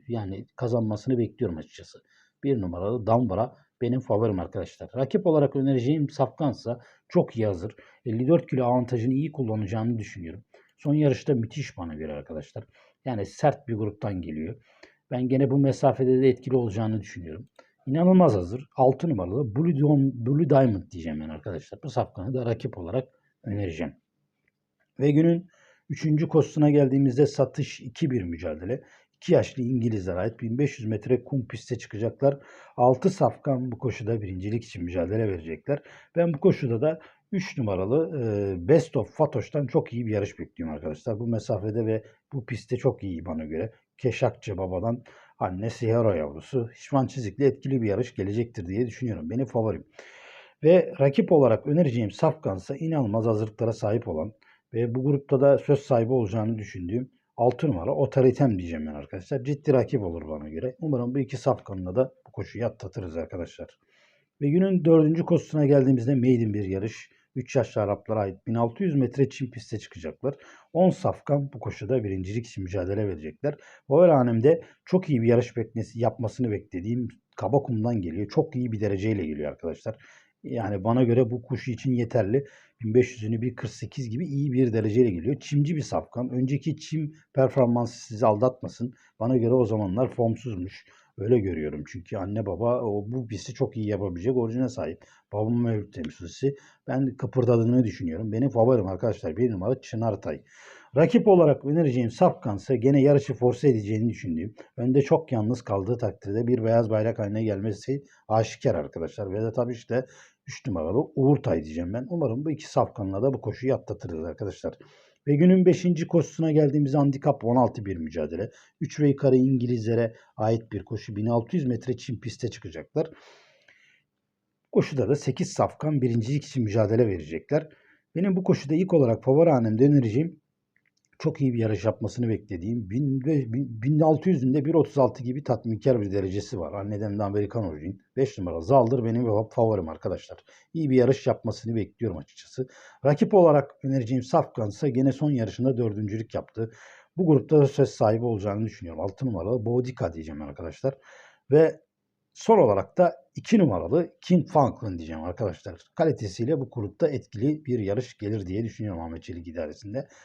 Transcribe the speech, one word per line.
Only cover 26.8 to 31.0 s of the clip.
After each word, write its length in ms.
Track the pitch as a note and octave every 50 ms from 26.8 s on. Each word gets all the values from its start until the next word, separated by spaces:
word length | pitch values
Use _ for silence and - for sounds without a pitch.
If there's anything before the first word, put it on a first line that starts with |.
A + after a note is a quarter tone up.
| C#3 B2+ C3+ C#3 C#3 C3 A#2 C3+ D3
satış 540 | - - - C3 - - - - - - -
iki 300 | - B2 - - E3 C3+
bir 120 | B2+ A#2 F2+
mücadele. 600 | E2+ E2+ D#2+ F2 D#2+ D2+ D2+ F2+ G2 B2+ C#3+ - _ _ _ _ _ _
İki 160 | _ - F3 E3+
yaşlı 300 | - - - - C3+ A#2+
İngilizlere 560 | A#2+ C3 A#2+ A2+ A#2+ A2 G2+ F2+ F#2 F2 F2+
ait 200 | F#2+ A#2 A#2 -
bin 180 | B2 A2 A#2
beş 220 | C3 D3 C#3 - -
yüz 80 | A2
metre 360 | G#2+ A#2 -